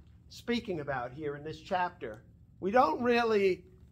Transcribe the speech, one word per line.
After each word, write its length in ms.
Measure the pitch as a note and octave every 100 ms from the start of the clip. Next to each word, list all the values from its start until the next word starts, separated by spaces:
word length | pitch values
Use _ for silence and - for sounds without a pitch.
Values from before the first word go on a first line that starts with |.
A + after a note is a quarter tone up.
| - - -
speaking 500 | - - A#3+ A3+ E3
about 340 | C#3+ C3+ B2
here 220 | C3+ D3
in 80 | C#3+
this 160 | D#3 D#3
chapter, 640 | - F#3 F3+ - B2+ A2 - - - -
we 100 | F#3
don't 320 | B3 D4 A#4
really 600 | A#3+ A#3+ A3+ G#3+ G3 F3+ - - -